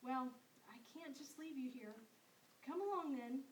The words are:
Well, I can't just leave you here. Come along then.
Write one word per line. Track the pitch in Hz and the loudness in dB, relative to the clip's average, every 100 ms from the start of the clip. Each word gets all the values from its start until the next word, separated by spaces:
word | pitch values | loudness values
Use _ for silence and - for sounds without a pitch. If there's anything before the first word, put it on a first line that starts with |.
Well, | 247 262 254 247 - - - | 4 4 4 -2 -16 -20 -18
I | - - | -18 -14
can't | 302 330 269 | -10 -8 -8
just | 294 - | -8 -8
leave | 311 277 | -6 -2
you | 254 | -2
here. | 233 214 214 - - - - - - - | -2 -8 -10 -12 -20 -20 -20 -20 -16 -2
Come | 320 | 2
along | 403 392 320 269 | 4 4 4 2
then. | 240 254 269 | 2 0 -2